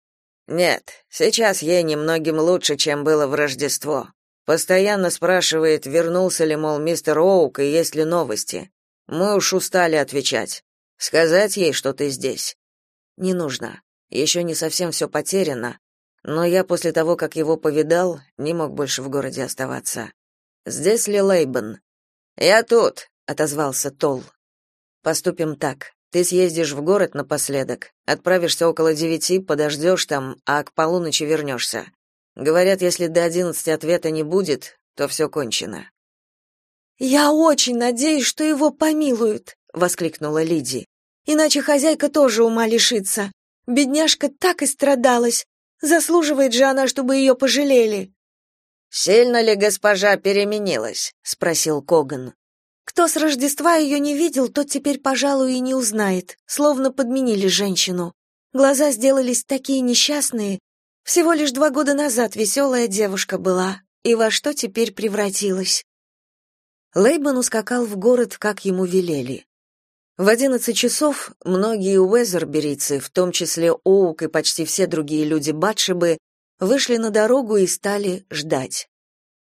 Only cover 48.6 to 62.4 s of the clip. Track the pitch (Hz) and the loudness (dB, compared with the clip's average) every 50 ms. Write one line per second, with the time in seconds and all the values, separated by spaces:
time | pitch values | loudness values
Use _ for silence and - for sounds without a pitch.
48.6 | _ _ _ _ _ _ - - - 170 196 226 240 247 240 233 226 220 214 196 | _ _ _ _ _ _ -8 -4 0 4 6 6 6 6 4 2 4 2 2 4
49.6 | 202 214 202 - - 208 208 185 202 208 196 190 - 196 202 202 202 202 214 214 | 2 0 0 2 2 2 2 4 4 2 2 2 2 0 2 2 0 0 -2 -2
50.6 | 208 190 151 113 110 113 - - - - - _ _ - - - - 175 165 - | -2 -2 -2 -2 -4 -6 -6 -6 -8 -8 -10 _ _ -10 -6 -2 -2 0 0 0
51.6 | - 156 151 143 139 - 175 160 147 135 147 127 127 123 - _ _ _ _ _ | 0 0 -2 -2 0 2 2 2 2 0 -6 -10 -10 -12 -16 _ _ _ _ _
52.6 | _ _ _ _ _ - - - 339 320 - 311 302 311 285 240 269 285 285 - | _ _ _ _ _ -6 0 2 2 2 2 0 0 0 0 0 -2 -2 -2 0
53.6 | 285 339 339 320 311 269 285 294 285 294 294 285 339 339 277 262 254 240 - 294 | 2 2 4 4 2 2 0 0 0 -2 0 0 0 0 0 0 -2 0 0 -2
54.6 | 285 285 - 285 277 285 285 277 - 269 269 247 262 277 277 269 262 262 254 254 | -4 -2 -4 -4 -2 -2 -2 -2 -2 -2 0 0 0 0 2 2 0 0 0 -2
55.6 | 247 262 262 262 247 220 214 214 208 196 185 180 180 - - _ _ - - - | -2 -2 -2 -2 -2 -2 -2 0 0 0 0 -2 -4 -8 -18 _ _ -10 -2 2
56.6 | 294 302 294 254 269 262 269 - 269 233 254 269 262 247 214 196 180 190 170 180 | 2 2 2 2 0 -2 0 -2 -2 -2 0 -2 0 0 0 2 2 0 0 0
57.6 | 202 196 180 170 - 190 180 180 175 175 - _ _ _ _ _ _ _ - 262 | 0 -2 0 -2 -2 -2 -2 -4 -6 -6 -10 _ _ _ _ _ _ _ 2 4
58.6 | 269 269 285 254 302 294 262 214 233 269 269 269 254 247 247 233 - - 277 262 | 4 4 4 4 2 0 0 2 2 4 4 4 2 0 -2 -4 -2 -4 -6 -4
59.6 | 269 - 269 262 254 247 240 240 - - 294 294 277 - - 226 208 202 196 190 | -2 -2 -2 0 0 2 2 2 2 0 0 -2 -4 -4 -4 -4 -4 -4 -6 -8
60.6 | - _ _ _ _ _ _ _ _ - - 349 330 330 339 294 302 285 240 262 | -10 _ _ _ _ _ _ _ _ -2 0 2 4 4 2 2 0 -2 0 2
61.6 | 302 302 254 294 302 269 285 277 294 285 220 233 240 208 - 208 | 0 2 2 0 0 0 0 0 0 -2 0 0 -2 -2 -2 -2